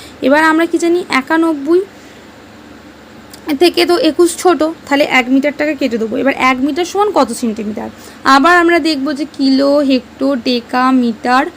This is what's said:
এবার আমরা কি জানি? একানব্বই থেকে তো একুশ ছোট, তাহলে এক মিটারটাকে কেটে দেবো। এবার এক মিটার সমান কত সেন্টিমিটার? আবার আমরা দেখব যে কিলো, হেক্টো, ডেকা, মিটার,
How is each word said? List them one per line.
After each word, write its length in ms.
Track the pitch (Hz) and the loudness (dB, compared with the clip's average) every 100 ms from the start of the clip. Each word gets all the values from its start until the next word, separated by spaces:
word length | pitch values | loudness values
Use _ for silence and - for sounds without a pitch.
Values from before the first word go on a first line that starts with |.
| - - | -20 -6
এবার 200 | 262 285 | 0 2
আমরা 200 | 320 320 330 | 4 2 0
কি 100 | 330 | 0
জানি? 220 | 339 349 - | 0 -2 -2
একানব্বই 720 | 262 262 320 330 302 277 349 403 - - - - - - - - - - - - - - - - 277 | -4 -2 0 0 -2 0 0 0 -10 -20 -20 -20 -20 -20 -20 -20 -20 -20 -20 -20 -20 -20 -16 -8 0
থেকে 240 | 349 349 349 | 2 2 0
তো 80 | 349 | 2
একুশ 320 | 311 285 349 - | 0 2 0 2
ছোট, 240 | 370 330 311 330 | 0 2 0 -4
তাহলে 220 | - 277 | -4 0
এক 220 | 294 262 240 | 2 0 2
মিটারটাকে 460 | 269 277 285 302 | 0 0 -2 -4
কেটে 240 | 294 269 226 | -2 -4 -2
দেবো। 160 | 220 240 | -4 -2
এবার 180 | 269 - | -2 0
এক 180 | 254 262 | 0 0
মিটার 240 | 277 294 | -2 -2
সমান 240 | 349 381 415 | -4 -2 0
কত 140 | 349 254 | 0 0
সেন্টিমিটার? 560 | 233 240 214 214 214 226 - - - | -2 -6 -4 -6 -8 -10 -14 -20 -12
আবার 300 | - 269 302 349 | 0 2 4 4
আমরা 220 | 339 339 | 4 2
দেখব 280 | 302 302 269 | 2 -2 -4
যে 120 | 277 | -4
কিলো, 480 | 302 - 269 269 277 285 | -8 -2 0 2 2 2
হেক্টো, 500 | 277 262 - - 269 277 | 2 0 -2 -4 -2 -2
ডেকা, 480 | 240 247 240 254 254 | -2 -4 -2 -2 2
মিটার, 540 | 262 240 226 247 254 320 | 2 0 -2 -2 0 0